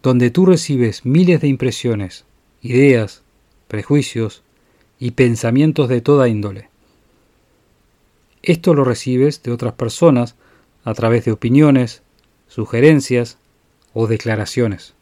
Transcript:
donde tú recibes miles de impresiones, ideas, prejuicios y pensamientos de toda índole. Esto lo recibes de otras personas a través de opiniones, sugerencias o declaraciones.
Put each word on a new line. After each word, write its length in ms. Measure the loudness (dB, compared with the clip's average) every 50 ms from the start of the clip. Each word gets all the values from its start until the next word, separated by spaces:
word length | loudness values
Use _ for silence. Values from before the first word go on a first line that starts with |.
donde 280 | 0 0 2 2 2 2
tú 160 | 2 2 4
recibes 580 | 4 4 2 0 -4 -2 -2 -2 -2 -2 -6 _
miles 360 | 0 2 2 4 4 2 2
de 80 | 0 -2
impresiones, 760 | -2 -2 -4 -6 -6 -4 -4 -4 -4 -4 -6 -10 -12 -18 _ _ _ _ _ _ _ _
ideas, 600 | -10 -2 2 4 6 6 4 2 0 -4 -10 _ _ _ _ _ _ _ _ _ _
prejuicios 800 | _ -10 -10 -4 -2 -2 -2 -2 -4 -6 -6 -6 -6 -8 _ _ _ _ _ _ _ _ _ _ _ _ _
y 100 | -10 -8
pensamientos 760 | 0 2 2 2 2 -2 -2 0 0 2 2 2 0 0 -2 -2
de 120 | -2 -2
toda 280 | 0 2 2 2 2 2
índole. 400 | 0 -2 -6 -8 -12 -14 -18 _ _ _ _ _ _ _ _ _ _ _ _ _ _ _ _ _ _ _ _ _ _ _ _ _ _ _ _ _ _ _ _ _ _ _ -2
Esto 280 | -2 -2 0 2 0
lo 120 | 2 2 2
recibes 580 | 0 -2 -4 -4 -4 0 0 0 0 -2 -4
de 80 | _ -8
otras 220 | -8 -6 -6 -8
personas 640 | -6 -6 -8 -8 -2 2 2 2 4 2 -2 -4 _ _ _ _ _ _ _ _ _ _ _
a 100 | -10 -6
través 300 | -2 0 0 0 0 0
de 80 | -2
opiniones, 720 | -4 -4 -2 2 4 4 4 4 4 2 0 -2 -8 _ _ _ _ _ _ _ _ _ _
sugerencias 920 | _ -10 -10 -8 -4 0 4 4 4 4 4 0 -2 -2 -2 -2 -4 -12 _ _ _ _ _ _ _ _ _ _ _ _
o 120 | -4 -2
declaraciones. 880 | -2 -2 -4 -2 -4 -4 -4 -4 -6 -4 -2 -2 -2 -4 -8 -14 -20 _ _